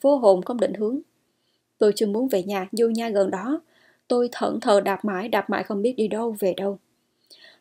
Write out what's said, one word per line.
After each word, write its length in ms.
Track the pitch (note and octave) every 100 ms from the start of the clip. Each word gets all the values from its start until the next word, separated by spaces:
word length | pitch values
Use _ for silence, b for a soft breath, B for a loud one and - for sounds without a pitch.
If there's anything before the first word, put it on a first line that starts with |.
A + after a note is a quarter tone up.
vô 160 | C#4 C#4+
hồn 260 | G#3+ F#3
không 180 | F#3 A#3+
định 140 | -
hướng. 260 | G3+ G#3+ C#4+ - _ _ _ _ _ _ -
Tôi 140 | G#3 G3+
chưa 100 | G#3+
muốn 220 | G#3+ C4
về 140 | G3
nhà, 260 | G3 G3 F#3+
dù 160 | A3 A#3
nhà 200 | A3+ A#3
gần 220 | G3+ F#3+
đó. 300 | F#3+ A3+ D#4+ b b b b b
Tôi 200 | B3 A#3+
thẫn 280 | - G#3 A3
thờ 200 | B3 G3+
đạp 240 | G3 F#3+
mãi, 240 | G#3 F#3 A3+
đạp 220 | G#3+ G#3+
mãi 120 | G3+
không 200 | F#3+ G3+
biết 100 | A#3 B3+
đi 120 | G#3+
đâu, 280 | G#3 A#3 G#3
về 140 | F#3+
đâu. 240 | F3 G3 G3 _ _ _ _ b b b b